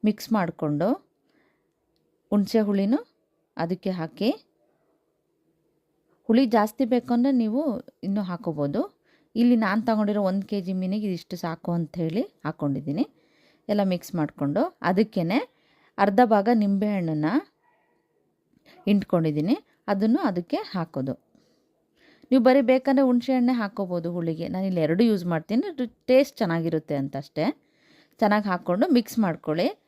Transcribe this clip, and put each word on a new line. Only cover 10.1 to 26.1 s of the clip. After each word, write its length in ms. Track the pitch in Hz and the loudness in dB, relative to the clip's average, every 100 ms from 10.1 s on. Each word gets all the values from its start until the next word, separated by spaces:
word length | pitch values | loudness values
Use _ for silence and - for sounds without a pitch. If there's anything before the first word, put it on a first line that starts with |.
| 208 196 | 0 0
ಒಂದು 140 | 190 190 | -2 -4
ಕೆ 80 | 208 180 | -6 -4
ಜಿ 60 | 185 | -4
ಮೀನಿಗೆ 260 | 185 208 208 | -4 -4 -4
ಇದಿಷ್ಟು 280 | 175 - 175 170 | -6 -8 -8 -8
ಸಾಕು 260 | 165 - 170 | -6 -4 -4
ಅಂಥೇಳಿ 460 | 156 - 165 180 381 _ 156 | -4 -4 -2 -2 -6 _ -10
ಹಾಕ್ಕೊಂಡಿದ್ದೀನಿ. 600 | - 147 139 147 151 285 _ _ _ _ _ - | -4 -4 -4 -4 -4 -4 _ _ _ _ _ -4
ಎಲ್ಲ 100 | 208 196 | 0 0
ಮಿಕ್ಸ್ 200 | 180 - 175 | -2 -4 -4
ಮಾಡಿಕೊಂಡು 440 | 147 - 143 165 330 _ 165 | -4 -2 -2 0 -2 _ 0
ಅದಕ್ಕೇ 520 | 185 214 - 165 226 508 _ _ _ _ - 202 | 0 0 0 0 -2 -4 _ _ _ _ 0 2
ಅರ್ಧ 140 | 202 247 214 | 4 4 4
ಭಾಗ 120 | 196 233 | 4 2
ನಿಂಬೆಹಣ್ಣನ್ನು 720 | 202 196 208 202 165 156 156 247 - _ _ _ _ _ _ _ _ _ _ _ _ - - | 2 0 0 -2 -2 0 0 0 -4 _ _ _ _ _ _ _ _ _ _ _ _ -8 0
ಹಿಂಡ್ಕೊಂಡಿದ್ದೀನಿ, 680 | 202 - 175 160 151 160 339 _ _ - | 0 2 0 0 0 0 -2 _ _ -4
ಅದನ್ನು 280 | 196 214 269 311 | 0 2 2 0
ಅದಕ್ಕೆ 300 | 180 175 330 440 | -4 -4 -6 -4
ಹಾಕೋದು. 400 | 190 165 - 135 - _ _ _ _ _ _ _ _ _ _ _ | -6 -6 -6 -6 -8 _ _ _ _ _ _ _ _ _ _ _
ನೀವು 120 | 262 240 | 4 6
ಬರೀ 140 | 262 247 | 4 4
ಬೇಕಂದರೆ 320 | 262 262 269 269 | 2 2 2 4
ಹುಣಸೆ 240 | 247 240 254 | 2 2 0
ಹಣ್ಣೆ 180 | 240 247 | 2 0
ಹಾಕ್ಕೋಬೋದು 500 | 208 - 190 175 170 | -4 -6 -4 -4 -4
ಹುಳಿಗೆ. 320 | 175 165 160 165 | -4 -4 -4 -6
ನಾನು 100 | 175 190 | -4 -2
ಇಲ್ಲಿ 120 | 180 156 | 0 0
ಎರಡು 160 | 170 233 | 2 2
ಯೂಸ್ 140 | 208 175 | 2 0
ಮಾಡ್ತೀನಿ, 320 | 165 - 220 403 | -4 -2 -2 -2
ಅದು 120 | 285 247 _ | -6 -8 _
ಟೇಸ್ಟ್ 260 | - | 2